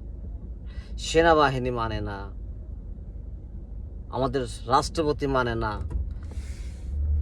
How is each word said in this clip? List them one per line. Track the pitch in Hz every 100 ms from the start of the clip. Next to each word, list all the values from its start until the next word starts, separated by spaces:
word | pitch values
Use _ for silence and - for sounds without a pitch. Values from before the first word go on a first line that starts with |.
| - - - - - - - - - -
সেনাবাহিনী | - 160 165 156 139 131 127
মানে | 123 113 107
না, | 104 98 98 - - - - - - - - - - - - - - - - - -
আমাদের | 117 131 131 120 - 117
রাষ্ট্রপতি | 135 151 - 151 139 139
মানে | 135 123
না। | 113 113 101 98 - - - - - - - - - - - - -